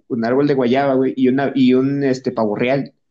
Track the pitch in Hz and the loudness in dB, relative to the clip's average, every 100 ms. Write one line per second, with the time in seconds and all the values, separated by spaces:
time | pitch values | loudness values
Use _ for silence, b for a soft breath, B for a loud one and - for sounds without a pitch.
0 | - 120 113 131 143 135 120 131 139 131 | -8 -4 0 0 2 2 0 0 0 0
1 | 131 - 127 131 135 139 127 127 135 139 | 0 0 0 2 0 2 4 4 2 0
2 | 139 127 123 117 107 104 123 139 - _ | -2 -2 -4 -4 -2 -2 -2 -2 -4 _